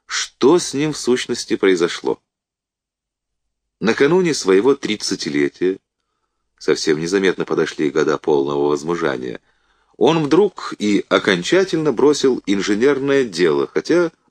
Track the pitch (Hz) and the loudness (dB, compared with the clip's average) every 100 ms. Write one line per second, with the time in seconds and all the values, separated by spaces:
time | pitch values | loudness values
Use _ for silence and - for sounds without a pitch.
0 | - - - _ 123 175 - 135 156 143 | -10 -8 -8 _ 4 4 0 -4 -4 -4
1 | - 123 - 120 - 113 98 90 82 - | -2 -2 -2 -8 -4 0 2 2 0 -2
2 | 64 - _ _ _ _ _ _ _ _ | -6 -6 _ _ _ _ _ _ _ _
3 | _ _ _ _ _ _ _ _ 101 113 | _ _ _ _ _ _ _ _ -2 2
4 | 139 180 175 139 92 95 120 139 - 104 | 4 4 2 0 2 4 4 2 -2 -6
5 | - 92 - 71 71 - 90 95 _ _ | -4 -6 -4 -2 -2 -2 -4 -4 _ _
6 | _ _ _ _ _ _ - 73 - 76 | _ _ _ _ _ _ -4 -2 0 -2
7 | 82 98 95 82 80 80 78 - 73 73 | 0 0 0 -2 -4 -2 -2 -2 -2 0
8 | 76 71 - 73 69 71 73 73 76 85 | -2 -2 0 0 0 -2 -2 -2 -4 -4
9 | 78 64 62 55 _ _ _ _ _ - | -4 -4 -8 -12 _ _ _ _ _ 0
10 | 123 165 147 156 202 - - - 104 101 | 2 2 2 2 2 -2 -12 -6 0 0
11 | - 98 104 90 87 180 190 147 147 110 | 0 0 2 0 0 0 0 -2 -2 2
12 | 139 147 139 123 - 101 92 104 135 135 | 2 4 0 0 -2 -2 0 0 2 0
13 | 139 139 123 85 87 71 67 80 - 165 | 0 0 0 0 2 2 -2 -4 0 0
14 | 165 - _ | 0 -6 _